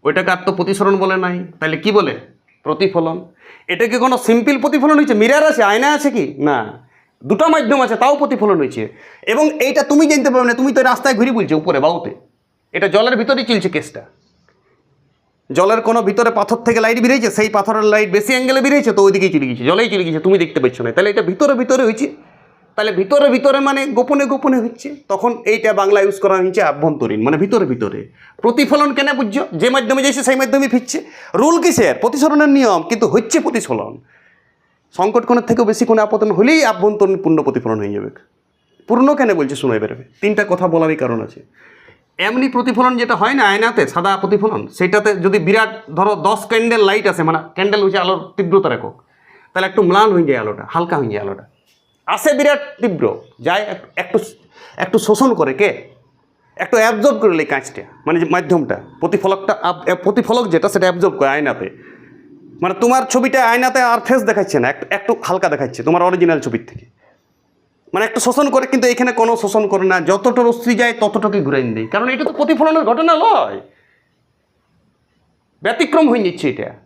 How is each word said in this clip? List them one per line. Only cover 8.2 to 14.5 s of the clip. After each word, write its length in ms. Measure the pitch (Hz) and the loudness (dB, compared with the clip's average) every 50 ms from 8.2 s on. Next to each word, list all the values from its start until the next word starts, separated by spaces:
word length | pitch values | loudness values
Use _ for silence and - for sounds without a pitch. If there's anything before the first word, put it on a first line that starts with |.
| 285 277 269 214 208 208 196 170 | 0 -2 -2 0 0 0 2 2
হয়েছে। 360 | 147 123 123 120 110 104 - - - - - - | 0 -2 -4 -6 -8 -8 -10 -16 -20 -20 -20 -14
এবং 280 | - - 214 254 302 302 302 - | -6 -4 0 2 2 0 0 0
এইটা 240 | 247 269 285 302 277 | -2 0 0 0 0
তুমি 240 | 294 294 294 320 294 | 2 4 4 4 4
জানতে 220 | 302 285 247 285 | 4 2 2 2
পারবে 180 | 247 254 247 240 | 2 2 2 2
না, 60 | 233 | 0
তুমি 200 | 240 262 277 240 | 0 0 0 2
তো 80 | 240 262 | 2 2
রাস্তায় 320 | 254 247 240 - 269 262 | 2 0 0 0 -2 0
ঘুরে 160 | 196 233 269 | 2 0 0
বলছো 260 | 254 226 196 131 156 156 | 0 -2 0 0 0 -2
উপরে 220 | 156 180 165 139 | 0 0 -2 2
বাহুতে, 320 | 131 156 175 170 - 156 - - _ _ _ _ _ _ _ _ _ _ | 2 0 0 0 -6 -10 -14 -14 _ _ _ _ _ _ _ _ _ _
এটা 160 | - 175 190 190 | -6 -2 -2 0
জলের 280 | 156 202 220 247 254 | 2 2 2 2 0
ভিতরেই 300 | 226 226 - 269 254 254 | -2 0 -2 -2 -2 0
চলছে 240 | 226 240 208 175 185 | -2 -2 -2 -2 -2
কেসটা। 320 | 170 156 143 - - - - - _ _ _ _ _ _ _ _ | -4 -4 -8 -8 -16 -18 -20 -20 _ _ _ _ _ _ _ _